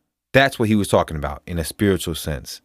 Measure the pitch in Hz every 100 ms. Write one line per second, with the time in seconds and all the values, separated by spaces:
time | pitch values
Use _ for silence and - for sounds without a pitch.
0 | _ _ _ 127 135 - 107 104 95 98
1 | 82 78 71 71 - 85 80 - 104 90
2 | - 78 80 69 - -